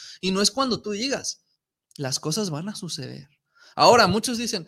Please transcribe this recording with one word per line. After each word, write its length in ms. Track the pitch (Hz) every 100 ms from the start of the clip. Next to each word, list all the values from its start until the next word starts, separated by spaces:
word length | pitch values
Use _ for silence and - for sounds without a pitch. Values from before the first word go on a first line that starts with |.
| - -
y 120 | 185
no 100 | 190
es 80 | 208
cuando 320 | - 262 190
tú 80 | 208
digas. 500 | 202 262 233 - - _ _ _ _ _ -
Las 220 | 135 131
cosas 320 | 151 160 208
van 180 | 147 190
a 60 |
suceder. 540 | 208 175 - 127 131 143 _ _ _ - -
Ahora, 320 | 160 233 196
muchos 300 | 202 226 233
dicen, 280 | 233 208